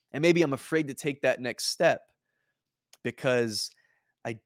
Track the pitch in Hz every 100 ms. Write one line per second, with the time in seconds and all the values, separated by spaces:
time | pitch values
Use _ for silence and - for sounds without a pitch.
0 | _ 131 165 170 156 135 - 160 147 131
1 | 156 139 135 120 123 110 - - 139 -
2 | _ _ _ _ _ _ _ _ _ _
3 | 127 - 135 123 117 107 - _ _ _
4 | _ _ 120 117